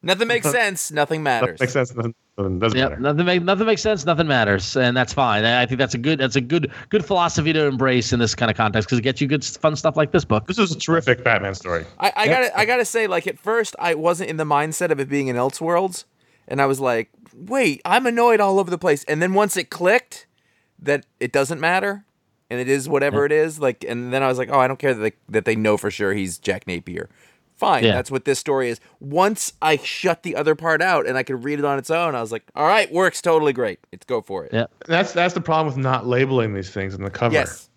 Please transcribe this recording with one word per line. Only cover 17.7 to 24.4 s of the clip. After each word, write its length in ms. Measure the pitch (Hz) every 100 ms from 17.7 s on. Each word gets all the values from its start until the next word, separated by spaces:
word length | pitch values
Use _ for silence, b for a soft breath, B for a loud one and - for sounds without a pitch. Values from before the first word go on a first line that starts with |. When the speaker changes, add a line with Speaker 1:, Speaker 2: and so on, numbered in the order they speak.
| 139
Speaker 1:
I'm 220 | - 208 262
annoyed 340 | 233 240 220
all 180 | 202 190
over 120 | 180
the 80 | 175
place." 260 | 185 147
And 160 | - 151
then 140 | 180
once 200 | 190 208 -
it 120 | -
clicked 580 | - 175 233 - - - _ _ _ _ _
that 260 | - 143 - _
it 120 | 123
doesn't 280 | 139 135 165
matter, 440 | 160 185 196 202 _ _ _ _ _
and 100 | 123
it 100 | 127
is 180 | 139 131
whatever 300 | 139 143 139
Speaker 3:
Yep. 80 | 143
Speaker 1:
it 20 |
is, 260 | 151 160 156
like, 240 | 139 120 -
and 280 | 117 123
then 80 | 131
I 60 | 135
was 100 |
like, 100 | 127